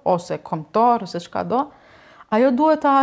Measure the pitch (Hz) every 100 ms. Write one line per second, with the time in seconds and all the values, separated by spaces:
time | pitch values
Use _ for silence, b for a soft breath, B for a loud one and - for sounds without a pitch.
0 | - 175 - 151 - 165 156 214 240 233
1 | 185 175 170 190 180 240 294 B B B
2 | B B B 220 262 247 311 302 285 269